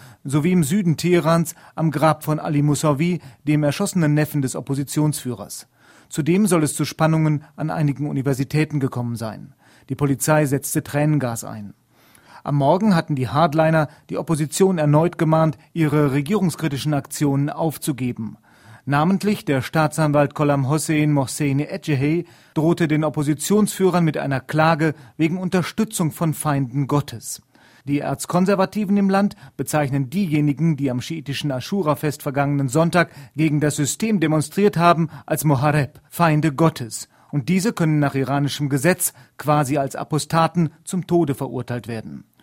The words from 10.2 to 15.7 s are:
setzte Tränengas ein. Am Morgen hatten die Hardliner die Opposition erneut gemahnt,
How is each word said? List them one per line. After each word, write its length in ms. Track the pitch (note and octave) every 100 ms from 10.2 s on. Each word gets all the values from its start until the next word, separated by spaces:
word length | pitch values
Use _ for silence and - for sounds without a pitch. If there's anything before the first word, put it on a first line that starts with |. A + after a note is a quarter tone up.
| - D3+ D3
setzte 360 | C#3 - D#3
Tränengas 640 | - C#3+ D3+ D3 B2 A2+
ein. 300 | G2+ A2 G2+ - _ _ _ _ _ -
Am 120 | - C#3+
Morgen 400 | C#3 F#3 A3 E3+
hatten 180 | -
die 140 | C#3 A#2+
Hardliner 600 | C#3 E3 D#3 D#3+ D#3+ D3+ - _
die 80 | -
Opposition 640 | D#3 D3+ D3+ - F#3+ F3
erneut 400 | D3 D3+ E3+ -
gemahnt, 400 | D#3+ D#3+ D#3+ - _